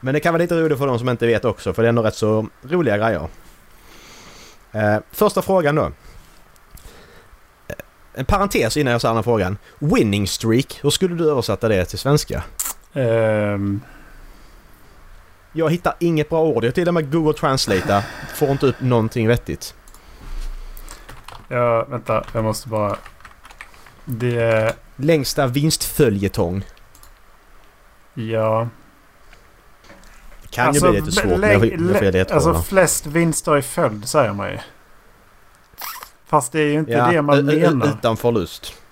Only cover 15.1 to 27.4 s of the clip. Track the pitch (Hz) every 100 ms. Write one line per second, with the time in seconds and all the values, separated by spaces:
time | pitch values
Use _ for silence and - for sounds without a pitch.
15.1 | - - - - 156 160 175 170 - 170
16.1 | 160 151 165 160 117 113 131 175 175 147
17.1 | 165 156 147 156 135 - 98 90 101 101
18.1 | - - - 143 139 139 - 131 120 110
19.1 | 127 110 120 - - - - - - -
20.1 | - - - - - - - - - -
21.1 | - - - - 123 120 113 113 123 -
22.1 | 110 - 117 110 104 - 107 104 101 -
23.1 | - - - - - - - - - -
24.1 | 117 123 120 117 110 110 - - - 139
25.1 | 165 127 - 135 127 156 - - - 135
26.1 | 101 98 - 87 95 98 - - - -
27.1 | - - -